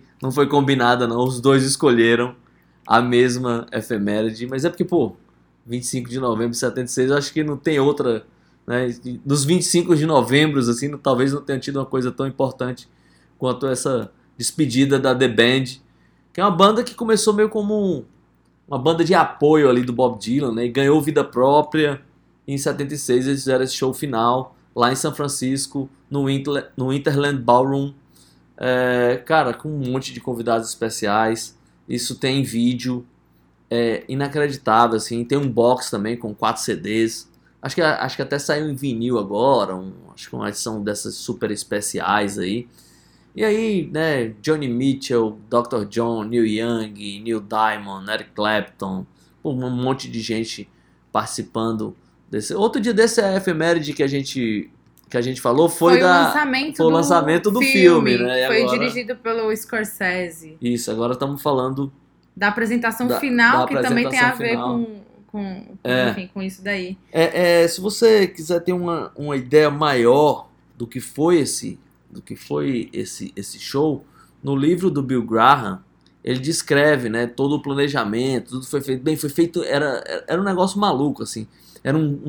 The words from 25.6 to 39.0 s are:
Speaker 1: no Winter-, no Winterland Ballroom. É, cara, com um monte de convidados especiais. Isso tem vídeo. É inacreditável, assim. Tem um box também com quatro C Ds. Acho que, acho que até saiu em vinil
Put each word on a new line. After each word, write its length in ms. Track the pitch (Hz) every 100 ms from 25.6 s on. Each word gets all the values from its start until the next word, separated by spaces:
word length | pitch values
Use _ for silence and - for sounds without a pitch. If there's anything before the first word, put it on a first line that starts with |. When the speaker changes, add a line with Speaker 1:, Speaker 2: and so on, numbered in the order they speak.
| - 143 131 _ _
Speaker 1:
no 140 | 143
Winter-, 460 | 135 139 139 143 -
no 140 | - 131
Winterland 520 | 139 143 139 143 135
Ballroom. 520 | 120 123 135 139 143 139 _ _ _ _ _ -
É, 640 | 127 127 123 123 120 123
cara, 280 | - 160 127
com 160 | - 156
um 220 | 147 127
monte 220 | 131 127
de 60 | 123
convidados 480 | - 117 117 117 117
especiais. 880 | - 113 - 104 107 110 113 - - _ _ -
Isso 280 | 120 -
tem 280 | 120 135 139
vídeo. 640 | 110 117 120 123 127 123 - _ _ _ _ _ -
É 320 | 117 117 110 -
inacreditável, 880 | 131 139 147 147 135 110 113 120 110
assim. 260 | - 120
Tem 140 | 120 139
um 120 | 139
box 400 | 113 117 127 -
também 280 | 110 107 120
com 180 | 110
quatro 260 | 104 113 117
C 140 | -
Ds. 560 | 85 98 113 113 - - _ _ _
Acho 140 | 135
que, 60 | -
acho 340 | 156 - 131 -
que 40 |
até 160 | 135 143
saiu 320 | 151 151 151
em 60 |
vinil 420 | 131 139 113